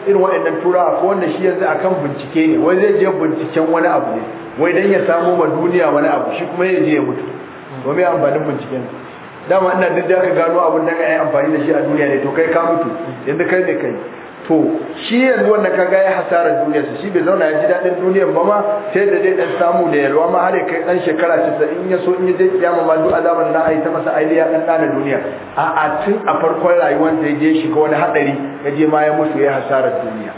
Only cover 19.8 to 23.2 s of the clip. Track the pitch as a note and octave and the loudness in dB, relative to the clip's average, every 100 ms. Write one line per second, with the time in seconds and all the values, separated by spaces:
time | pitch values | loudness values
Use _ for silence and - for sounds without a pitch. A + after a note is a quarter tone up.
19.8 | E3 D3 C#3 D3 E3 F3 F3+ F#3 D3+ E3 | 2 2 2 2 2 2 2 0 -2 -4
20.8 | - F3 F3 D#3 E3+ D#3+ D3+ D3+ D3+ E3+ | -2 0 0 0 2 2 0 0 -2 -2
21.8 | F#3 F3+ F3+ F3+ F#3 F3+ F#3 F#3 F3 E3+ | -2 -2 0 0 0 2 2 2 0 2
22.8 | D#3+ D#3+ D#3+ E3 | 2 2 2 2